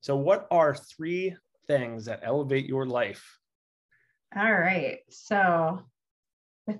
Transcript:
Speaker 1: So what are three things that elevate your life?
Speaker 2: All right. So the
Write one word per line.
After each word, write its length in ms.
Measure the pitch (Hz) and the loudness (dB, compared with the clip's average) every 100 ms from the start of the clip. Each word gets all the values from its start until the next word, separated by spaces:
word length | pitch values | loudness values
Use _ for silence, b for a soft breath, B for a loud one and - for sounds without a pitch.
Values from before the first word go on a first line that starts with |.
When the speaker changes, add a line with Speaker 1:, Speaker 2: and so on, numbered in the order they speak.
Speaker 1:
So 140 | - 139 | -2 0
what 320 | 143 196 196 | 2 2 2
are 220 | 175 156 139 | 2 4 0
three 600 | - - 160 180 185 180 _ _ - | -8 -12 -6 -4 -4 -6 _ _ 0
things 380 | 143 123 113 110 | 0 0 -8 -8
that 160 | 107 | -8
elevate 420 | 113 139 139 135 131 | -2 -2 0 0 0
your 200 | 135 131 | -2 -2
life? 360 | 123 107 101 - _ _ _ _ _ _ _ _ _ _ 202 | -2 -4 -6 -18 _ _ _ _ _ _ _ _ _ _ -2
Speaker 2:
All 160 | 220 | 2
right. 460 | 202 170 185 147 - _ | 2 2 0 -2 -6 _
So 720 | - - 208 185 170 160 185 - _ _ _ _ _ _ _ - | -14 -2 2 4 4 2 -2 -10 _ _ _ _ _ _ _ -10
the 120 | 214 | -8